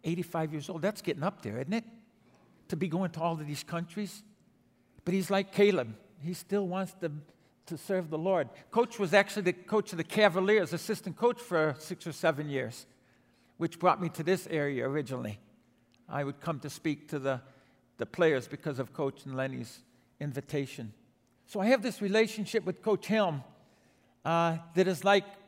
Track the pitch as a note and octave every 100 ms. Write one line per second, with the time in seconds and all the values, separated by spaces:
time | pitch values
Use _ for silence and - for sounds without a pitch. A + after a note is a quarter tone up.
0 | - F3 E3+ D#3+ D#3 D3+ C3+ E3 F3+ A3
1 | - D3 E3 - A2 A2 C3+ A3 A3+ -
2 | _ _ _ _ _ _ _ E3 F#3 E3
3 | F#3 E3 E3 E3 D3+ D3 - E3+ F3 G#3
4 | G#3 - - _ _ _ _ _ _ -
5 | - F#3+ F3+ G3 G3 - G#3 F#3 A#2+ A2
6 | - - D3+ F3+ - G3+ F#3+ F#3 F#3 -
7 | E3+ D3 D3 _ _ _ - D#3+ - F#3+
8 | E3 D#3 F3 F#3 B2+ - - A3 A#3+ A3
9 | F#3+ G3 G3+ - F3+ F3 - G#3+ G3+ E3+
10 | D#3+ G#3+ G#3 F3 F#3+ G#3+ D#3+ E3+ - G#3
11 | F#3+ - A#3+ A#3+ - D#3+ D#3 C#3+ - F3+
12 | F3 D3 E3+ C#3+ D3+ C3+ A#2+ - - _
13 | _ _ _ _ _ _ E3 - F3+ E3
14 | E3+ - D#3+ F#3 - D#3+ C#3+ C3 C3 D3
15 | C#3+ C3 - G#2+ - _ _ _ _ _
16 | - C#3+ C#3+ C#3 - D3 D3 - E3 C#3+
17 | - D3+ C3+ B2+ - - _ _ _ _
18 | A#2 - E3 C#3 A#2+ D3 D#3+ C3 B2 -
19 | C#3 C#3 C#3 C3 C3+ B2+ A2+ - _ _
20 | _ _ D3 C3 - D3+ C3+ - A2+ G#2+
21 | _ _ _ _ _ G#3+ G3+ C4 A#3+ -
22 | G3+ G#3+ A3+ A3 G3+ A3+ E3+ F3+ A3 A3+
23 | - G#3+ F#3+ C#3+ - - _ _ _ _
24 | _ _ D3+ E3+ E3+ E3 - F3 F#3 F3
25 | G3 G3+ F#3+ -